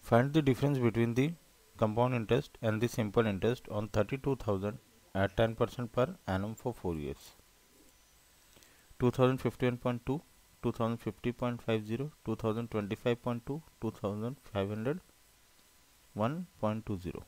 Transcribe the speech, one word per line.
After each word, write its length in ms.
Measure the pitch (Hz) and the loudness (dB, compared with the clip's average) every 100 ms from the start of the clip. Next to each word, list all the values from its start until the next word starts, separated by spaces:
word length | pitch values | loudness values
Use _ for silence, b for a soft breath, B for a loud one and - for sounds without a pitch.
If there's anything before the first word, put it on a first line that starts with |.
| - | 4
Find 240 | 117 135 | 4 6
the 100 | 156 | 4
difference 380 | 139 123 139 139 | 4 4 2 4
between 360 | 120 110 117 117 | 2 4 2 2
the 100 | 143 170 - _ _ - | 0 -2 -16 _ _ 0
compound 400 | 110 107 123 127 | 0 2 2 0
interest 440 | 107 123 - - | 2 0 0 -4
and 220 | 113 107 | -2 0
the 60 | 117 | 0
simple 380 | - 107 107 110 | 0 0 2 2
interest 400 | 98 107 120 - | 2 0 0 -4
on 200 | 107 107 | -4 0
thirty-two 460 | 107 101 139 143 131 | 0 0 -2 -2 -2
thousand 400 | - 98 101 127 _ - _ 98 | 0 0 -2 -6 _ -20 _ 0
at 200 | 98 - | 0 4
ten 180 | 113 113 | 2 2
percent 360 | 117 - 120 | -2 -2 -4
per 140 | - 131 190 - | 0 0 -2 -2
annum 260 | 95 101 110 | -2 -2 -4
for 180 | 127 | -6
four 200 | 113 92 80 | -4 -4 -4
years। 280 | 71 69 - - _ _ _ _ - _ _ _ _ _ b b b b b - | -4 -8 -14 -20 _ _ _ _ -20 _ _ _ _ _ b b b b b 2
Two 120 | 123 | 2
thousand 320 | 127 127 131 | 4 2 4
fifty-one 360 | 123 - 123 123 | -2 0 -2 0
point 260 | 127 120 - | -4 -4 -4
two, 120 | 143 - - _ _ | -6 -6 -20 _ _
two 100 | 120 | -4
thousand 240 | - 113 117 | 0 -2 -2
fifty 360 | 113 - 120 117 | -6 -4 -6 -4
point 260 | 123 120 | -4 -4
five 220 | - 110 104 | -2 -2 0
zero, 220 | 117 147 - - | -6 -6 -8 -6
two 120 | 110 | -2
thousand 340 | 113 110 117 | 0 -2 -2
twenty-five 500 | 110 101 107 123 120 | -4 -4 -2 0 0
point 240 | 127 120 - | -2 -4 -6
two, 140 | 143 - _ | -10 -10 _
टू 100 | 110 | -6
थाउजेंड 420 | - 101 104 113 135 - | -4 -4 -4 -6 -8 -6
फाइव 260 | 101 98 | -4 -2
हंड्रेड 260 | 107 117 175 - _ _ _ _ _ _ _ _ _ _ 101 | -2 -4 -4 -8 _ _ _ _ _ _ _ _ _ _ -2
वन 280 | 110 160 180 - | -2 -2 -8 -4
पॉइंट 240 | 107 107 - | -2 -2 -4
टू 120 | 98 | -6
ज़ीरो। 240 | 87 - | -6 -10